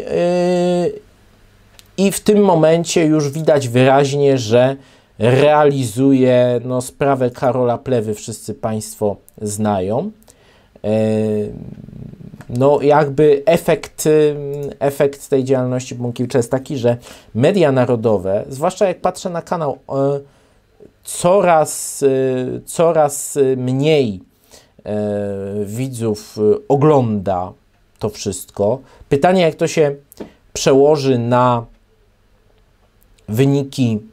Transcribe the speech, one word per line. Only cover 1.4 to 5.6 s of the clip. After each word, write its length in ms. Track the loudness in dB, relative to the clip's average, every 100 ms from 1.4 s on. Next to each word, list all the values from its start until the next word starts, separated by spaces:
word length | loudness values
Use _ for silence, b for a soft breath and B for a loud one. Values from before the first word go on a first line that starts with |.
| _ _ _ -20 _ -2
i 140 | 0
w 80 | 0
tym 220 | 2 4
momencie 640 | 4 4 4 2 0 0 2
już 240 | 2 0
widać 380 | -2 0 0 2
wyraźnie, 680 | 2 4 4 2 2 2 2
że 380 | 2 2 2 -2 b b b -2
realizuje, 1400 | 2 4 4 4